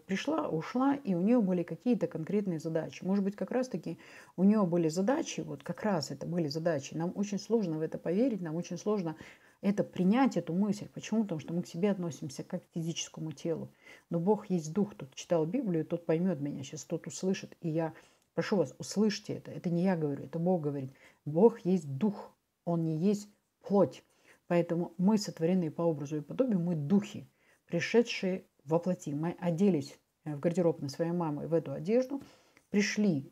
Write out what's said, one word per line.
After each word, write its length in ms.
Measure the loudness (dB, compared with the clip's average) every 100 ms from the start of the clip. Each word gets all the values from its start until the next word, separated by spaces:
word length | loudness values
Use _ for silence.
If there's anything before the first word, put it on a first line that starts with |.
| -4
пришла, 420 | -4 0 -2 0
ушла, 480 | -2 -2 2 2 2
и 200 | 0 2
у 60 |
неё 200 | 4 4
были 220 | 4 0
какие-то 440 | -2 -2 0 2 0
конкретные 520 | -2 -2 0 0 -2
задачи. 440 | -2 -2 -4 -6
Может 220 | 0 0 0
быть, 100 | -4
как 160 | -4
раз-таки 460 | -2 -2 -4 -6 -10 -14 -20 -12 4
у 80 | 6
неё 200 | 6 4
были 220 | 4 2
задачи, 540 | 2 2 0 -2 -6
вот 220 | -8 -8
как 200 | -8 -4
раз 280 | 0 0 -2
это 140 | -6 -4
были 220 | -2 0
задачи. 460 | 0 0 -2 -4
Нам 180 | -4 -4 -2
очень 240 | -4 -4
сложно 380 | 0 0 0 -2
в 40 |
это 160 | -4 -4
поверить, 440 | -2 2 2 0
нам 140 | -4 -6
очень 220 | -6 -6
сложно 400 | -2 -2 -2 -6 -14 -20 _ _
это 220 | 0 0
принять, 540 | -2 2 4 6 4 2
эту 160 | 0
мысль. 340 | 0 0 -2 -6
Почему? 300 | -12 -2 0
Потому 180 | 0 -4
что 120 | -2
мы 80 | -4
к 60 | -4
себе 240 | 0 0
относимся 520 | 2 -2 -6 -8 -10
как 200 | -8 -10
к 80 | -8
физическому 600 | -6 -4 -6 -8 -8 -10
телу. 360 | -6 -4 -4 -6 -16 -20 -20 _
Но 100 | 0
Бог 300 | 2 2 0
есть 220 | -2 0
дух. 240 | 0 -2 -4
Тот 180 | -16
читал 320 | -16 0 2 2
Библию, 380 | 0 0 0
тот 220 | 0 -4 0
поймёт 340 | 2 2 0
меня 240 | -4 -6
сейчас, 220 | -10 -12 -8
тот 200 | -8 -8
услышит. 500 | -4 -2 -2 -6 -8
И 80 | -4
я 260 | -2 -2 -6 -20 _ _
прошу 220 | -4 0 2
вас, 180 | 0 -4
услышьте 560 | -4 0 2 0 -6
это. 180 | -10 -10
Это 180 | -8 -2
не 140 | 2
я 140 | 2 2
говорю, 260 | 0 -4
это 160 | -6 -2
Бог 220 | 0 2
говорит. 320 | 0 -4 -6 -12 -20 _ -2
Бог 340 | 6 6 6 2
есть 320 | 0 0 0
дух, 360 | 0 0 -10 _ _ _
он 220 | -2 0 0
не 120 | 2
есть 300 | 2 0 -4 _ _ _
плоть. 420 | 0 4 4 0 -20 _ _ _ 0
Поэтому 460 | 2 2 0 -2 2
мы 200 | 4 4
сотворены 520 | 0 0 2 2 0
по 140 | 0
образу 340 | 0 0 -4 -6
и 40 |
подобию, 380 | -2 0 2 2
мы 160 | 2 0
духи, 540 | 2 2 2 -8 -16 _ _ _ _
пришедшие 800 | -4 2 2 2 -2 -4 -4 -8 _ -2
во 140 | 0
плоти. 320 | 0 -4 -4
Мы 240 | -4 -4 -2
оделись, 600 | -2 2 4 4 -2 -12 _ _ -10
э, 100 | -2
в 40 |
гардероб 420 | 0 2 2 0
на 80 | -4
своей 220 | -4 -2
мамы 360 | 0 -2 -4 0
в 60 |
эту 180 | 0 0
одежду, 480 | -4 0 2 0 -6 -10 -20 _ _ _
пришли 600 | 0 2 2 2 2 -2